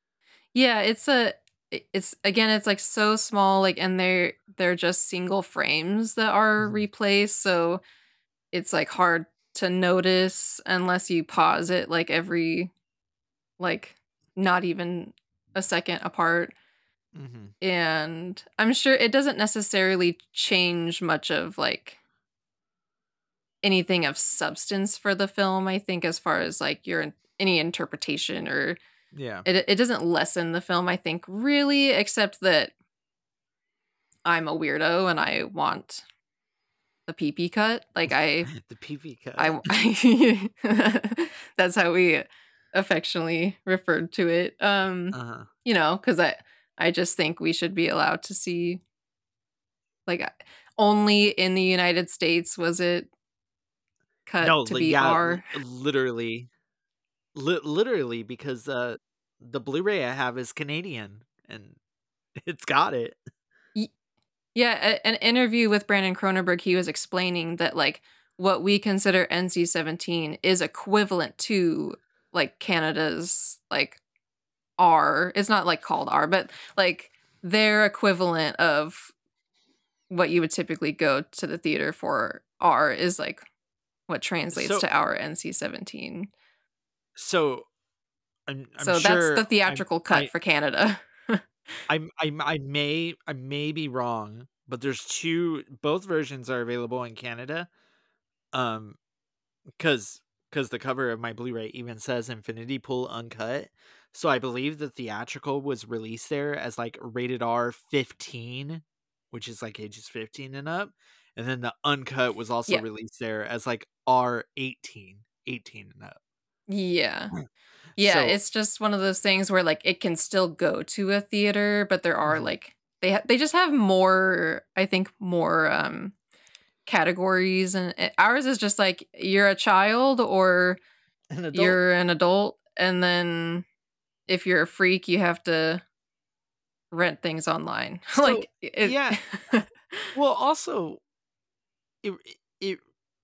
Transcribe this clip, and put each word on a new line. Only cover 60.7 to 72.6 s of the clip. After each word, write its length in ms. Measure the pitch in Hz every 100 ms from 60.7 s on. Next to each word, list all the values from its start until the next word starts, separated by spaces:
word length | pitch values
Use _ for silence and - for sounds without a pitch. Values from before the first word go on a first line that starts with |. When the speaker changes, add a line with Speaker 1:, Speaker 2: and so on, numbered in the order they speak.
| 156 185 120 101 104 _ _ _
Speaker 2:
and 280 | 107 98 _ _ _ _ _ _
<laughs> 120 | - -
it's 180 | 160
got 280 | - 143 196
it. 220 | 123 113 - - - _ _ _
Speaker 1:
Y-, 140 | 214 - _ _ _ _ _ _
yeah, 420 | 226 240 220 202 -
a-, 100 | 220
an 80 | 226
interview 540 | 226 247 240 233 226
with 160 | 208 202
Brandon 280 | 202 190
Cronenberg, 460 | 185 196 190 180 175
he 120 | 185 180
was 120 | 175
explaining 680 | - - 185 180 175 165 170
that, 200 | 165 151
like, 260 | 143 - _ _ _ -
what 260 | 185 185
we 160 | 190 202
consider 480 | 214 190 196 185 -
N 180 | 170 180
C 160 | 180
seventeen 760 | 170 170 160 170 - 170 151 -
is 180 | 185 185
equivalent 800 | 151 - 202 208 202 180 151 -
to 560 | - 202 170 - - - _ _ _ 175
like, 240 | 135 -